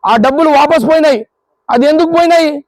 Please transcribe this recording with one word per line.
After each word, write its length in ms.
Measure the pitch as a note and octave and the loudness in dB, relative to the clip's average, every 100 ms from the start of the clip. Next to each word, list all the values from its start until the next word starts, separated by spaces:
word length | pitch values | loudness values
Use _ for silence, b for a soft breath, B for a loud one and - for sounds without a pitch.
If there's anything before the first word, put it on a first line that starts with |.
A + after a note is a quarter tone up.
| - | -2
ఆ 100 | A3+ | 0
డబ్బులు 340 | B3 C#4 D#4+ | 0 0 0
వాపస్ 360 | C#4+ D4 E4 A3+ | 2 2 0 0
పోయినాయి, 400 | D#4+ D#4 B3 A3+ _ _ _ - | 0 0 -2 -6 _ _ _ -6
అది 160 | A#3+ C#4 | -2 0
ఎందుకు 260 | D#4 E4+ | 0 0
పోయినాయి? 520 | E4 E4+ E4+ D#4+ D4 | 0 2 2 0 -4